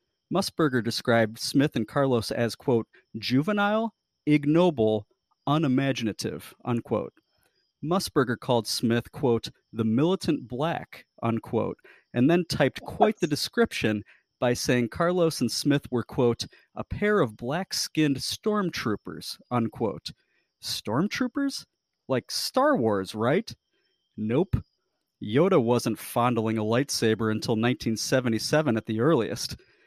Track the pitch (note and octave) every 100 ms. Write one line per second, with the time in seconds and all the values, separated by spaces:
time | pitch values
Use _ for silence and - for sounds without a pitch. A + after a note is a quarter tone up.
0 | _ _ _ F3 F#3+ - D#3 B2+ A2+ -
1 | - A#2 A2 A2+ - C#3+ C#3+ B2 A2 D3
2 | C3+ A#2+ - - A#2 - - A#2 - _
3 | _ A2+ A2 C3 D#3+ G#3 G3+ G#3+ A3+ -
4 | _ _ - D3+ C#3+ D#3+ F3+ C#3 A2 G#2+
5 | - _ _ _ - D3+ D3 B2+ C#3 B2+
6 | A2 F#2+ G#2 D2+ - - - A#2+ - G#2+
7 | - - _ _ _ _ _ _ D3 F#3+
8 | - D3+ B2+ A#2 - A#2+ G#2+ - A2+ A#2
9 | - - C3+ A2+ - - _ A2+ A2 A2+
10 | D#3+ F#3+ - D3 A#2+ B2 D#3+ - - -
11 | - _ A2+ A2 - A2+ G2 - - -
12 | _ A#2+ C3 F3+ E3+ - C3+ - - -
13 | G#3+ - E3 C#3+ - - A3+ - A2 G#2+
14 | - _ _ _ B2 A#2+ - B2 A#2 -
15 | E3+ F3+ D#3+ - A#2 - D3 C#3+ - A#2+
16 | - - A#2+ - - - _ - - -
17 | G#3 G#3 B2+ G#2+ A#2+ D#3+ F#3+ - - -
18 | D3+ C3 - - - G#3 F3+ - A#2 G2+
19 | - - - - _ B2 A2+ - A2 E2+
20 | - - _ _ _ _ - - - A#2+
21 | G3+ - B3+ C#4+ C#4 - - _ _ _
22 | - B2+ - - - - D4 B3 A2+ G2+
23 | F#2+ G#2+ A#2 F3 - - _ _ _ _
24 | _ - G#2+ B2+ F#3 - - _ _ _
25 | _ _ G2+ A#2+ F#3 F3+ A#2 B2 A#2+ G#2
26 | - C3 B2 A#2 A2 A2 G#2+ A#2 C#3+ -
27 | A2+ G#2+ A2 G#2+ - A2 A#2+ A2+ A#2 A2
28 | - C3+ B2 A2 - D3+ D3+ A2+ - A2
29 | C3+ C#3+ G#2 G#2 - - _ _